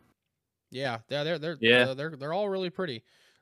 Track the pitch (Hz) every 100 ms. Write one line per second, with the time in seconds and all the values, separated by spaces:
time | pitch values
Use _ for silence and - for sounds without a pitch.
0 | _ _ _ _ _ _ - 123 135 113
1 | - 139 151 170 156 160 113 123 123 131
2 | 156 143 143 175 208 190 180 175 180 117
3 | - _ _ _